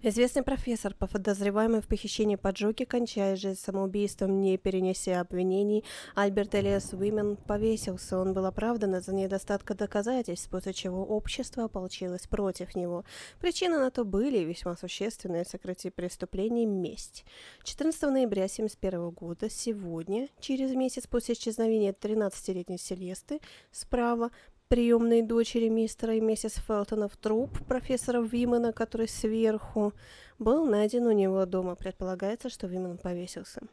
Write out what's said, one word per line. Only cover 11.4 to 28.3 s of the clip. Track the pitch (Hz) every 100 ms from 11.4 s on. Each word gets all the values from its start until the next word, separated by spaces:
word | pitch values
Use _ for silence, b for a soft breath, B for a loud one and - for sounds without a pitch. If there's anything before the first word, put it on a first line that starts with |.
| 254 -
ополчилось | 226 196 185 - 180 180 -
против | 208 196 185 180
него. | 190 175 175 B B B B
Причины | 349 339 359 320
на | 262
то | -
были | 214 196 262 247
весьма | 160 175 180
существенные: | 175 175 - 202 - 185 170
сокрытие | 175 - - 185 185
преступлений, | - 180 - 185 190 214 233
месть. | 226 196 175 - - - B B B B
Четырнадцатого | - - 302 320 294
ноября | 269 247 190 190
семьдесят | - 214 -
первого | 190 180 170
года, | 170 170 170 220
сегодня, | - - 208 180 165 165 208 277 _
через | - 262 269
месяц | 254 262 254 -
после | 240 226
исчезновения | 233 - 220 226 220 202
тринадцатилетней | 196 208 220 202 - - 185 180 180
Селесты, | - 185 180 185 - 302 B B B
справа, | - - 247 240 233 233 B B _ _
приёмной | 240 233 233 233 233
дочери | 220 233 226 233 226
мистера | 220 220 - 226
и | 226
миссис | 220 220 220 - -
Фелтонов, | 214 202 214 202 -
труп | 214 220 269 - -
профессора | 254 - 254 - 240
Вимена, | 226